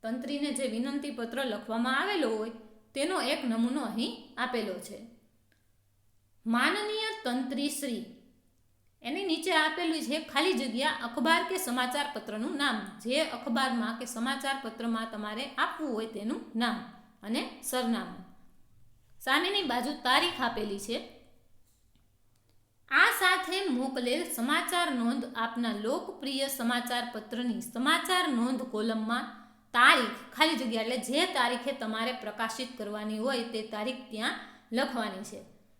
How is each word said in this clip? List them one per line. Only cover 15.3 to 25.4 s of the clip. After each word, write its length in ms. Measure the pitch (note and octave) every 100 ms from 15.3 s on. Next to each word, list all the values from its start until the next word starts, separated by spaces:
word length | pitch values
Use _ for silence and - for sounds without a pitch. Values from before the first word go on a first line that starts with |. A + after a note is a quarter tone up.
| G#3+ C#4 -
આપવું 360 | E4+ - D#4
હોય 120 | A3 A3+
તેનું 360 | G#3+ G#3+ D4 - A3+
નામ 380 | A#3+ G#3 - - - _
અને 380 | G3+ B3 - -
સરનામું. 640 | - B3+ A#3 A3 F3+ F3+ - - - - - - - - _ -
સામેની 440 | - C#4+ F4+ G4+
બાજુ 300 | D#4+ B3 A#3+
તારીખ 480 | D4 B3 C#4 F4 -
આપેલી 380 | B3 - G#3 G3+
છે. 360 | G#3 A#3+ - - - - _ - - _ _ _ _ _ _ _ _ _ _ _ -
આ 220 | C4+ G4 -
સાથે 460 | F#4 F#4 F#4 F#4 G4
મોકલેલ 680 | B3 C4 C4 A#3+ C#4+ F4
સમાચાર 640 | - A#3+ D#4 E4+ F4 F4 B3+
નોંધ 380 | A#3 C4 -
આપના 380 | A3+